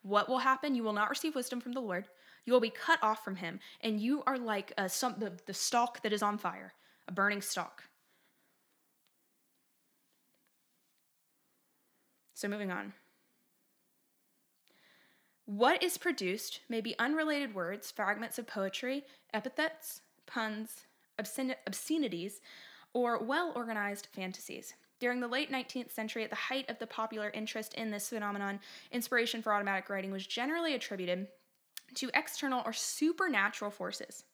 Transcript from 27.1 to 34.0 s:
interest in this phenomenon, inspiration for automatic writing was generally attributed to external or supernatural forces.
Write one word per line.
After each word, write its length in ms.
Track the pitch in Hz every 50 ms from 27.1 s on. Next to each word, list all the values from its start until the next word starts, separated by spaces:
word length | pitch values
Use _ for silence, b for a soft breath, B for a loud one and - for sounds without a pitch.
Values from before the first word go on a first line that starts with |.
| 226 214 208 208
interest 440 | - 214 214 220 - 220 214 - -
in 160 | - 226 220
this 180 | 208 208 208 -
phenomenon, 520 | 240 220 208 208 202 202 202 196 196 202 B B B B B B
inspiration 500 | - 226 226 - 262 240 233 233 - 233
for 100 | 220 220
automatic 360 | 208 208 208 196 196 190 185 -
writing 220 | 202 190 190 190
was 160 | 196 190 190
generally 480 | - - 233 247 285 320 339 339 320 277
attributed 520 | 247 - - 208 190 180 175 180 180 196 196 - _ _ _ _ _ _ _ _ - _ - 254
to 160 | - 269 247 -
external 480 | 285 311 - - - 294 269 262 247 220
or 80 | 233
supernatural 1000 | 220 - - - - - 294 320 349 - 381 349 254 202 196 214 - - 208 208
forces. 540 | 202 - 185 180 196 -